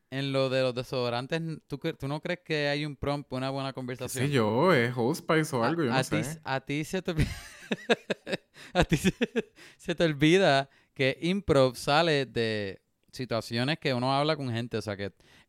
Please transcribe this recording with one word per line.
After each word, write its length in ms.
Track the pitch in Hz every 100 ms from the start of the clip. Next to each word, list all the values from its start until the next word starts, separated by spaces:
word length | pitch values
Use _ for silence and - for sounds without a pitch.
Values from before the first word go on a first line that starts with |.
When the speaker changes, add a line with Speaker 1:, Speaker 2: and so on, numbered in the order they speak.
| -
Speaker 1:
en 220 | 131 139
lo 180 | 135 135
de 120 | 131
los 120 | 131
desodorantes, 680 | 120 127 135 123 120 131 165 165 151 -
¿tú 100 | 139
cre-, 180 | 165 -
tú 100 | 139
no 140 | 151
crees 180 | 170 175 -
que 240 | 156 143
hay 160 | 143 151
un 100 | 143
prompt, 340 | 135 143 139
una 160 | 127 131
buena 200 | 139 135
Speaker 2:
¿Qué 20 |
sé 40 | 131
Speaker 1:
conversación? 520 | 127 127 127 127 135
Speaker 2:
yo? 440 | 139 107 110 175
¿Es 200 | 160 117 123
Old 220 | 117 175
Spice 360 | - 160 156 131
o 80 |
Speaker 1:
A, 40 | 113
Speaker 2:
algo? 160 | 165
Yo 60 | 143
no 60 | 131
Speaker 1:
a 60 |
ti 60 | 131
Speaker 2:
sé. 100 | 151
Speaker 1:
s-, 200 | 147 160 -
a 160 | 135
ti 220 | - 147 156
se 160 | 190
te 120 | 180
olvi-, 140 | 160 -
<laughs> 800 | - - - - - - 233 - - - - _ - -
a 100 | 185
ti 140 | 165 156
se, 160 | 190 - 240 240 - _ - -
se 180 | - 170
te 80 |
olvida 680 | 170 147 151 180 185 139 139 _ _
que 240 | - 131 135
improv 540 | 160 196 - 143 131 123
sale 500 | - 143 170 147 131
de 560 | 113 113 110 101 92 _ _ _
situaciones 680 | - 127 117 - 117 127 160
que 140 | 147
uno 200 | 123 127
habla 220 | 139 147 156
con 160 | 135
gente, 260 | 117 120 113
o 40 |
sea 140 | 107 98
que 160 | 98 - _ -